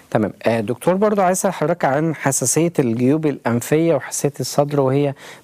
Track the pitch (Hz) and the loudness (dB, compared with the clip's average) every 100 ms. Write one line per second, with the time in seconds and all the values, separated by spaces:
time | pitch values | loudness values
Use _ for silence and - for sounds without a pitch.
0 | - 113 98 - 113 117 104 120 170 190 | -4 -2 -2 -2 -2 0 -2 -2 0 2
1 | 214 202 180 190 196 - 156 175 147 139 | 2 2 2 0 -2 -2 -2 0 0 0
2 | 160 147 139 - 127 151 170 - 123 113 | 0 -2 -2 -2 0 0 0 0 0 2
3 | 127 160 156 139 117 120 - 151 165 143 | 2 2 0 -2 -2 -2 0 2 2 0
4 | - - 147 - 131 - 147 143 131 139 | -2 -4 -4 -4 -2 0 0 2 2 2
5 | 143 135 - - | 0 -4 -14 -20